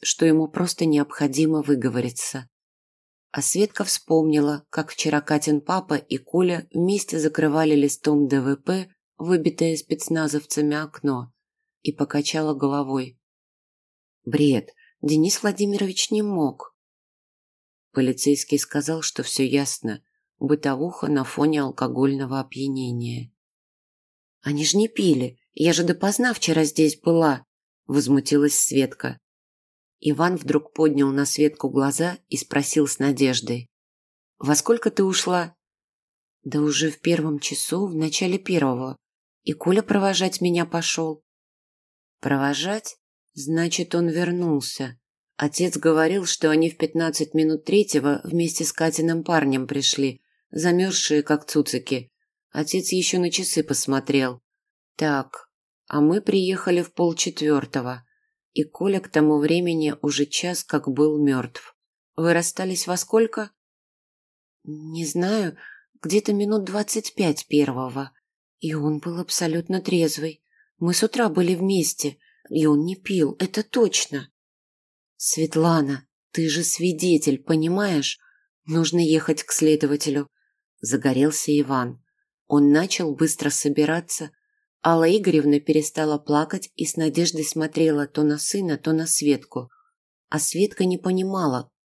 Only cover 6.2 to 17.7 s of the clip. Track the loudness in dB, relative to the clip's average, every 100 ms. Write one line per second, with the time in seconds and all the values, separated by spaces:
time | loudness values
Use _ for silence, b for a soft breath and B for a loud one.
6.2 | -2 0 2 0 -4 -2 -2 -2 -4 -2
7.2 | -2 0 2 2 4 4 4 0 0 2
8.2 | 4 2 0 -2 -2 -2 -4 _ _ -8
9.2 | 0 2 2 0 0 0 -4 -6 -2 -2
10.2 | 0 -2 -4 -2 0 -2 -4 -6 -2 -2
11.2 | -6 _ _ _ _ _ -6 -4 -2 -2
12.2 | -2 -2 -2 0 0 -2 -2 -4 -6 -12
13.2 | _ _ _ _ _ _ _ _ _ _
14.2 | -6 0 2 2 -2 b b b -2 2
15.2 | 2 0 -2 -2 -2 -2 -2 -4 -4 -2
16.2 | -2 0 -2 -4 -14 _ _ _ _ _
17.2 | _ _ _ _ _